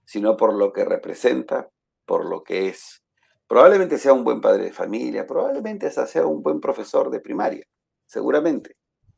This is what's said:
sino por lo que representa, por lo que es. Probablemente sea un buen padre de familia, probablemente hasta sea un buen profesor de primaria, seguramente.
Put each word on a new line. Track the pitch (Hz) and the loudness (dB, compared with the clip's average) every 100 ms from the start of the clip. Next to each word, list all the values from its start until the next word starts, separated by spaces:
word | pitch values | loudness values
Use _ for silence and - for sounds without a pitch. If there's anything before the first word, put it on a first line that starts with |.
| - | -10
sino | 107 104 107 | -2 0 2
por | 110 | 2
lo | 104 101 | 2 0
que | 101 - | 0 -2
representa, | - - - 120 131 - - - _ _ _ - | -2 -4 0 0 0 -2 -6 -6 _ _ _ -4
por | 87 85 | -4 -2
lo | 87 | -8
que | - 92 95 | -6 -4 -4
es. | 92 - - _ _ _ _ - | -6 -14 -18 _ _ _ _ 2
Probablemente | 117 165 196 180 139 | 8 8 8 2 0
sea | 139 | 4
un | 131 | 4
buen | 120 117 | 2 0
padre | 104 101 | 2 2
de | 95 | 0
familia, | - 95 110 123 107 - | -6 -6 -6 -6 -6 -6
probablemente | 156 262 277 220 208 160 | -4 -2 -4 -6 -6 -6
hasta | 139 127 | -4 -4
sea | 160 160 | 0 0
un | 151 | -2
buen | - 151 | -4 -4
profesor | 143 123 110 147 139 | -4 -6 -4 -2 -2
de | 127 | -4
primaria, | - - 208 - - _ _ _ | -6 -4 -4 -6 -12 _ _ _
seguramente. | _ 113 107 143 165 - - _ _ _ _ | _ -6 0 0 2 -2 -6 _ _ _ _